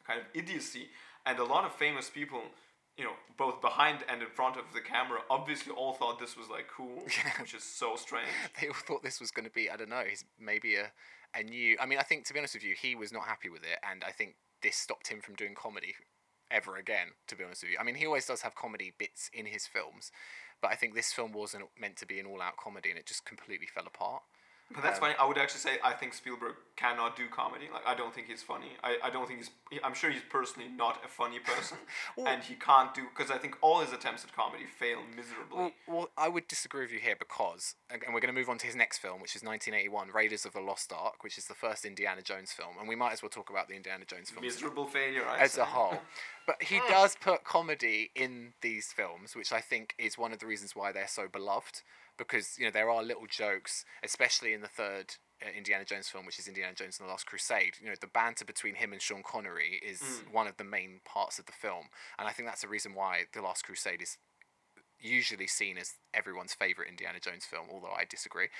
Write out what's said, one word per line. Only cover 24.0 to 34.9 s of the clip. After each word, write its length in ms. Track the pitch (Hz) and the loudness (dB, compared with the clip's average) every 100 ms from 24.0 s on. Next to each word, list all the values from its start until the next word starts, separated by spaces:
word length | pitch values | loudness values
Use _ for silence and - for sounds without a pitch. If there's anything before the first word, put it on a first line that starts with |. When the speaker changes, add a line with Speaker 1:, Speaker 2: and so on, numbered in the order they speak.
| 95 131 - _ _ - _ | -4 -4 -10 _ _ -20 _
Speaker 1:
But 140 | 143 | 0
that's 140 | 143 143 | 2 4
Speaker 2:
Um, 60 | |
Speaker 1:
funny. 120 | 147 147 | 4 6
I 60 | 139 | 6
would 120 | 143 | 6
actually 240 | 139 - | 2 2
say 160 | 147 135 | 0 4
I 120 | 127 | 4
think 200 | 123 127 | 2 -4
Spielberg 420 | - 127 120 117 - - - | -8 -8 -6 -6 -8 -14 0
cannot 400 | 120 120 117 120 | 2 4 0 0
do 140 | 120 | -6
comedy. 400 | - - - 147 | -2 -2 -2 -8
Like, 160 | - - | -2 0
I 80 | 123 | 2
don't 180 | 117 | 0
think 140 | 127 113 | -6 -10
he's 160 | 117 | -10
funny. 280 | - - - 127 | -6 -6 -6 -4
I, 140 | 123 120 | 0 2
I 80 | 127 | 2
don't 160 | 127 123 | 0 -4
think 140 | 123 | -6
he's, 100 | 117 - - | -10 -14 -10
he, 80 | 143 | -4
I'm 120 | 131 | -2
sure 160 | 123 160 | 2 2
he's 140 | 131 - | 0 0
personally 380 | 135 120 - 123 | 0 0 -4 -10
not 320 | 127 117 113 110 | 0 2 2 -6
a 20 | |
funny 320 | - 120 120 | -2 -2 -2
person. 380 | - 123 - - - - | 0 0 -2 -8 -8 -6
Speaker 2:
<laughs> 200 | - - | -6 0
Well 100 | 254 | 2
Speaker 1:
And 160 | 127 | 2
he 120 | - - | 0 -2
can't 380 | - 135 127 | 10 10 10
do, 140 | - 127 - | 0 -6 -2
'cause 160 | 135 | 0
I 60 | 131 | 0
think 180 | 151 127 | -2 4
all 180 | 160 170 | 6 8
his 140 | 143 | 4
attempts 320 | 123 135 - - | 0 -2 -4 -6
at 80 | - | -2
comedy 300 | 110 120 123 | -2 -2 -10
fail 340 | - 120 | -2 0